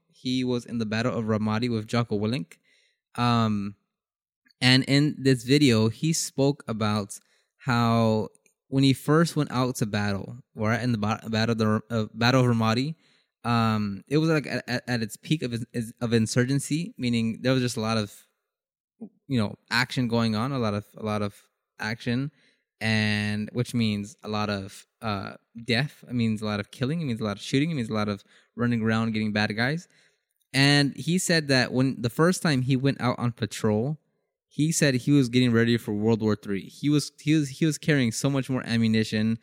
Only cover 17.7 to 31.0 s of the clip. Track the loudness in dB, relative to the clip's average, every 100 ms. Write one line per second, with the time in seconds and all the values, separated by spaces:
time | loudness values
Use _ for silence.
17.7 | -2 -2 -2 -4 -8 _ _ _ _ _
18.7 | _ _ -20 -20 _ -4 -2 -2 -6 -4
19.7 | 0 0 0 0 0 0 -2 -4 -2 -2
20.7 | -4 -6 -10 -6 -4 -4 -8 _ _ _
21.7 | -10 -8 -6 -4 -2 -4 _ _ _ _
22.7 | -6 0 2 2 0 -2 -4 -4 -4 -4
23.7 | 0 0 -2 -6 -12 -8 -4 -2 -4 -8
24.7 | -16 -20 _ -6 -6 -8 -14 _ -12 -2
25.7 | 0 -2 -8 -6 -2 0 0 -2 -4 -6
26.7 | -6 -4 -2 -4 -4 -4 -6 -2 0 0
27.7 | -2 -4 -2 -2 -4 _ _ _ -4 0
28.7 | 0 0 0 0 -2 -2 0 0 0 -2
29.7 | -4 -8 _ _ _ _ _ _ 2 4
30.7 | 6 2 -2